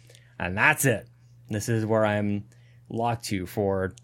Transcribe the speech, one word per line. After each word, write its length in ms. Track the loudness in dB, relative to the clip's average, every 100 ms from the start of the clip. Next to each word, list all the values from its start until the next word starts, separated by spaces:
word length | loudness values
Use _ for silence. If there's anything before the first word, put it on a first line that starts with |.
| -20 -20 -20 -8
and 180 | -6 2
that's 280 | 2 4 2
it. 220 | 0 -4 -20 -20 -20 -6
This 180 | -6 -2
is 160 | -2 2
where 200 | 2 4
I'm 400 | 2 0 -4 -6 -20 -20 -20 -12
locked 360 | -4 -2 -4 -4
to 200 | -6 -4
for 480 | -2 0 0 -2 -4